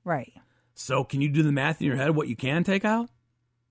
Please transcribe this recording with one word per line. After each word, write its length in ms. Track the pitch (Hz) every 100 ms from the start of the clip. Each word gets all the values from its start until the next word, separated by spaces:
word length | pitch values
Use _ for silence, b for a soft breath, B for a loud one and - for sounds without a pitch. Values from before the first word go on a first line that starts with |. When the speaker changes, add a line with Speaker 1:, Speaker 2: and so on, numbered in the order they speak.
Speaker 1:
Right. 300 | - 156 117 - _ _ _ -
Speaker 2:
So 300 | - 131 131
can 160 | 139
you 80 | 147
do 140 | 143
the 80 | 156
math 260 | 139 143 160
in 80 | 156
your 80 | 120
head 180 | 139
what 140 | 151 -
you 80 | 113
can 300 | 131 156 175
take 180 | 196
out? 260 | 214 220 240 _ _ _ _ _ _